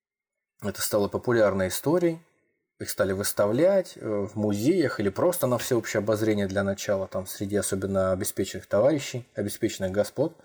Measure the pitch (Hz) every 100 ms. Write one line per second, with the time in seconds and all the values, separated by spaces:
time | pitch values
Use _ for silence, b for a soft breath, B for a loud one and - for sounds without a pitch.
0 | _ _ _ _ _ - 101 - - 107
1 | 101 98 123 117 104 98 92 - 139 175
2 | 170 165 _ _ _ _ _ - 101 -
3 | 98 98 101 - 104 120 175 196 180 -
4 | 113 104 98 110 107 101 123 185 131 -
5 | 101 104 165 - 127 120 - 120 - 110
6 | 101 107 107 104 98 98 98 98 - 98
7 | 95 101 95 - 101 101 - 95 98 98
8 | 95 95 101 - 98 95 - 101 131 151
9 | - 123 - - 101 - 107 - 92 98
10 | 101 - 160 -